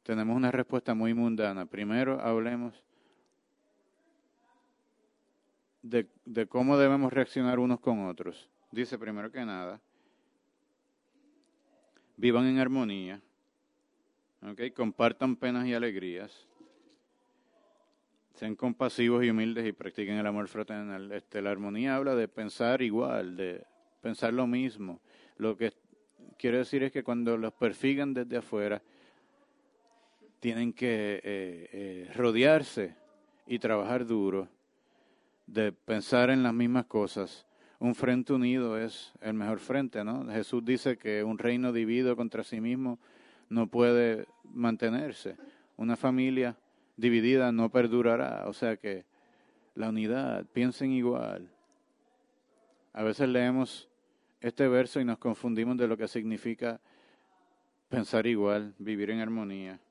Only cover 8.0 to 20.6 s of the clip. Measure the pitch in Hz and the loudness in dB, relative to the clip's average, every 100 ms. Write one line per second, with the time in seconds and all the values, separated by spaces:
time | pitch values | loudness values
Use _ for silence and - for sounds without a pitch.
8 | 95 87 87 80 - _ _ 110 123 120 | -4 -6 -10 -12 -20 _ _ -6 -6 -6
9 | 110 104 107 123 117 92 90 104 _ _ | -8 -8 -10 -8 -8 -8 -10 -12 _ _
10 | _ _ _ _ _ _ _ _ _ _ | _ _ _ _ _ _ _ _ _ _
11 | _ 285 277 _ _ _ _ _ _ _ | _ _ _ _ _ _ _ _ _ _
12 | _ - 120 117 131 131 131 135 117 98 | _ 0 4 4 4 2 2 0 -2 -4
13 | 92 98 _ _ _ _ _ _ _ _ | -8 -12 _ _ _ _ _ _ _ _
14 | _ _ _ _ 101 101 120 117 113 - | _ _ _ _ -14 -8 -8 -2 -4 2
15 | 117 117 131 120 127 123 127 117 117 95 | 2 4 -2 0 -2 -2 -2 -2 -2 -4
16 | 90 87 101 - _ _ - _ _ _ | -8 -8 -12 -16 _ _ -20 _ _ _
17 | _ _ _ _ _ _ _ _ _ _ | _ _ _ _ _ _ _ _ _ _
18 | _ _ _ - 110 107 127 117 127 - | _ _ _ -10 -8 -4 -4 -2 -2 2
19 | 120 120 123 110 113 113 113 101 95 - | 4 4 4 4 0 0 -4 -6 -10 -6
20 | 101 104 104 104 98 107 | -4 -2 -2 -2 -4 -6